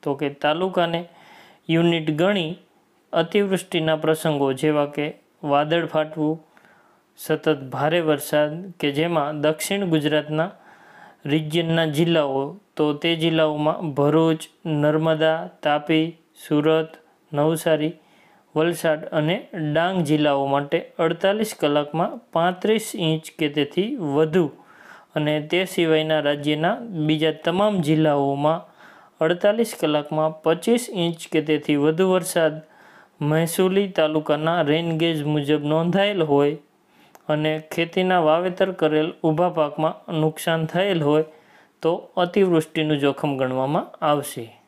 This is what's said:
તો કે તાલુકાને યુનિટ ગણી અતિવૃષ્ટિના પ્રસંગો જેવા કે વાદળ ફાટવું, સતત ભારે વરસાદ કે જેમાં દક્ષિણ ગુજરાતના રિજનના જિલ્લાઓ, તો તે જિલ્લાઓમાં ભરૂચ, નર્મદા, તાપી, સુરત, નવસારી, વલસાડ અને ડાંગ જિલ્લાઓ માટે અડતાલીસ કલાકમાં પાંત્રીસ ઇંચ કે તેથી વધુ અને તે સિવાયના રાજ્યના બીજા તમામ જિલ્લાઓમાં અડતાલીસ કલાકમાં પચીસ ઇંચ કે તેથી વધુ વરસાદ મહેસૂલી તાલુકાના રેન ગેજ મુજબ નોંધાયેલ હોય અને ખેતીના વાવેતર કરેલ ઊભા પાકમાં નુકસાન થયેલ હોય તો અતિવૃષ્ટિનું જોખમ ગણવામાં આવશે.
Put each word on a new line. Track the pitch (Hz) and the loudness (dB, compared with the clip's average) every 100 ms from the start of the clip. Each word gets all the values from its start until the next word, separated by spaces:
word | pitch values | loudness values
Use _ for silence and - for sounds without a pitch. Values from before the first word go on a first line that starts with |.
તો | - | -4
કે | 139 147 143 | -4 -4 -2
તાલુકાને | 147 156 190 180 170 170 175 - - - - _ - | -2 0 -2 0 0 -2 -8 -18 -20 -20 -20 _ -2
યુનિટ | 165 170 170 156 151 | 2 4 2 -2 0
ગણી | 180 202 156 180 _ _ _ _ _ | 2 2 -2 -6 _ _ _ _ _
અતિવૃષ્ટિના | - 165 208 202 190 185 175 156 156 | -2 0 0 0 -2 -2 -2 0 0
પ્રસંગો | 156 156 170 147 139 | 0 0 0 0 0
જેવા | 131 156 151 147 147 | 0 0 0 0 -2
કે | 147 - _ _ 151 | -6 -8 _ _ 0
વાદળ | 143 151 170 160 | 0 2 0 0
ફાટવું, | 156 151 156 151 160 - _ - _ _ _ _ _ | -2 -4 -2 -4 -4 -10 _ -20 _ _ _ _ _
સતત | - 151 160 147 135 | -4 -2 0 -2 -2
ભારે | 131 143 175 160 | -4 0 0 0
વરસાદ | 147 - 151 151 160 190 170 | -2 0 0 0 -2 -12 -4
કે | 147 | -4
જેમાં | 139 165 165 143 151 | 0 0 0 -2 0
દક્ષિણ | 147 156 - 196 196 | 0 0 -4 -2 0
ગુજરાતના | 160 147 151 147 156 175 - - - - - - - | 0 2 -2 -2 -2 -4 -6 -20 -20 -20 -20 -20 -14
રિજનના | - 151 156 160 165 165 160 143 | -2 -2 0 -2 0 0 0 2
જિલ્લાઓ, | 170 165 143 135 139 185 _ - | 2 2 2 -2 -4 -8 _ -2
તો | 151 | 0
તે | 147 170 165 | 0 -2 0
જિલ્લાઓમાં | 165 160 156 151 151 160 170 135 | 0 2 2 2 -2 -2 -4 0
ભરૂચ, | 143 156 160 160 - _ 170 | 2 4 4 0 -4 _ -4
નર્મદા, | 151 147 156 160 156 160 160 180 - | 0 2 2 0 2 2 0 -4 -6
તાપી, | 156 147 147 160 160 165 _ _ | -2 -2 2 0 0 -6 _ _
સુરત, | - 151 151 160 160 - _ _ _ | -2 0 2 2 0 -10 _ _ _
નવસારી, | 147 147 165 165 156 151 - _ _ _ _ _ | -2 0 0 0 0 0 -6 _ _ _ _ _
વલસાડ | 151 165 165 170 151 135 165 | 0 0 0 0 0 -2 -2
અને | 151 190 - 190 151 | 0 -2 -4 -8 -2
ડાંગ | 147 170 190 | 0 0 0
જિલ્લાઓ | 151 151 151 139 139 | 0 2 2 2 0
માટે | 139 143 165 - - | 0 0 -4 -4 -2
અડતાલીસ | 165 165 190 208 214 - | -2 0 0 0 -2 -2
કલાકમાં | 202 147 147 165 180 254 _ | 0 0 0 -2 -4 -4 _
પાંત્રીસ | 170 175 180 202 220 214 226 165 | 0 0 0 0 0 -2 -4 -2
ઇંચ | 156 160 - | -2 -4 -4
કે | 151 | -2
તેથી | 143 143 - 208 277 160 | 0 -2 0 -2 -2 -2
વધુ | 139 156 170 156 - - - - - _ | 0 2 2 0 -4 -20 -20 -20 -20 _
અને | - 151 151 151 | -4 -2 -2 -2
તે | 175 | -2
સિવાયના | 185 180 165 156 156 156 | -2 0 2 2 2 0
રાજ્યના | 147 147 147 151 165 247 233 180 151 | 0 -2 0 0 0 -2 -6 -4 0
બીજા | 156 160 151 | 0 0 0
તમામ | - 175 208 202 147 | -2 0 0 0 0
જિલ્લાઓમાં | 156 156 143 139 139 147 165 - - - - - _ | 2 2 2 0 0 0 -2 -6 -20 -20 -20 -20 _
અડતાલીસ | 160 175 208 220 226 - | 0 2 0 2 -2 -2
કલાકમાં | 160 151 147 156 156 156 | -2 -2 -2 -2 -2 -2
પચીસ | - 165 - 233 240 220 | 0 0 2 0 0 -4
ઇંચ | 170 165 - | -4 -4 -4
કે | 160 151 | -2 0
તેથી | 151 147 147 | -2 0 2
વધુ | 147 160 190 | 2 2 2
વરસાદ | 185 180 - 160 151 - _ - - - _ | 2 0 0 0 0 -14 _ -20 -20 -20 _
મહેસૂલી | 147 156 165 165 185 190 202 | 0 0 0 0 2 2 -2
તાલુકાના | 185 156 156 151 151 160 175 | 0 0 0 0 -2 0 0
રેન | 147 151 170 160 | 2 0 0 0
ગેજ | 170 160 | 0 0
મુજબ | 147 151 143 151 147 | -2 -2 0 0 0
નોંધાયેલ | 156 165 190 202 202 | 0 2 2 2 0
હોય | 156 143 143 156 _ _ _ _ _ - - | 2 4 2 0 _ _ _ _ _ -20 -4
અને | 151 156 156 156 | -2 0 -2 -6
ખેતીના | - 165 175 185 185 | -4 -2 0 2 4
વાવેતર | 156 160 180 180 190 | 4 4 0 0 -2
કરેલ | 180 156 156 156 - | 0 0 2 0 -2
ઊભા | 165 156 180 | -2 2 0
પાકમાં | 160 151 143 160 - - 165 | 0 -2 0 -2 -4 -8 -2
નુકસાન | 156 156 - 165 160 | 0 -2 -2 -2 -2
થયેલ | 170 202 175 | -2 0 0
હોય | 147 151 156 - _ - _ _ | 2 2 0 -8 _ -20 _ _
તો | 160 180 - - | -2 -2 -4 -4
અતિવૃષ્ટિનું | 180 190 190 170 156 - 156 151 | 0 2 4 4 0 -4 0 2
જોખમ | 139 139 156 135 | 0 0 -4 -2
ગણવામાં | 127 131 131 160 277 - | -2 0 0 -2 -4 -4
આવશે. | 156 147 139 - 113 - | 0 0 -2 -10 -14 -18